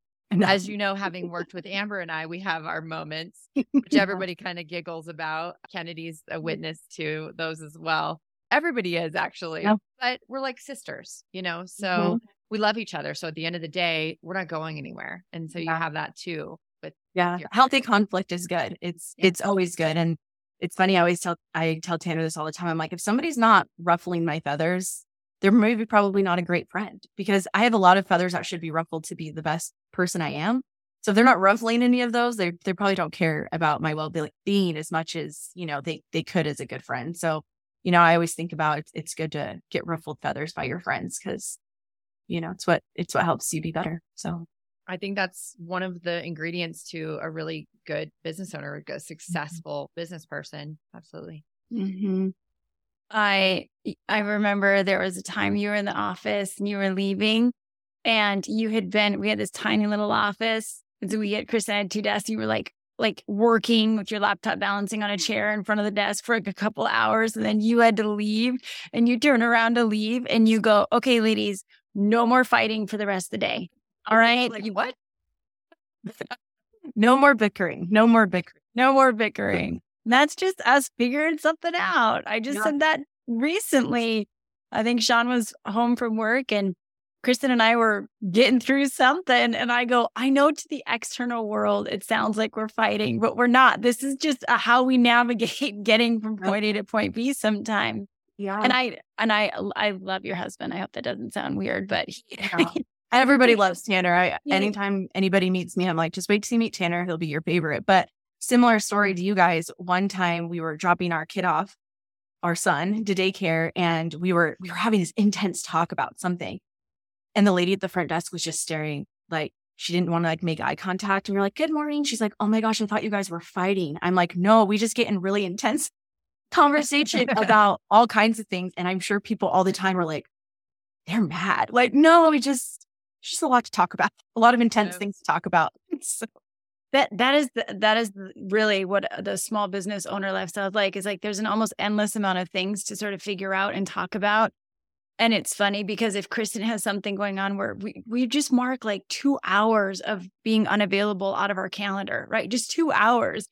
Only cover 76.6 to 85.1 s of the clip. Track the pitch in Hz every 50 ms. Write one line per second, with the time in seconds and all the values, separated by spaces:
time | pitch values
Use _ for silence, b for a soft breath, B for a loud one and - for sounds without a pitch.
76.6 | _ _ _ _ - 294 - 208 214 240 254 277 277 285 277 214 220 202 - -
77.6 | 190 160 - - 180 170 208 214 226 233 233 226 214 180 180 180 - - - _
78.6 | _ _ - 233 254 269 269 269 262 254 233 214 226 214 214 - 202 196 196 175
79.6 | 170 - 165 - - _ _ _ _ 226 240 262 294 294 - - 370 381 381 -
80.6 | - 226 262 285 262 - - - 240 247 262 294 302 330 320 302 - 302 330 -
81.6 | - 339 330 349 - 381 349 294 233 220 - - - - 214 226 226 269 285 208
82.6 | 214 214 294 285 302 311 311 269 285 - _ _ _ - 233 226 262 302 339 427
83.6 | - - 320 262 240 - 240 240 226 226 226 214 202 - _ _ _ _ _ _
84.6 | _ _ - 214 220 233 240 233 226 -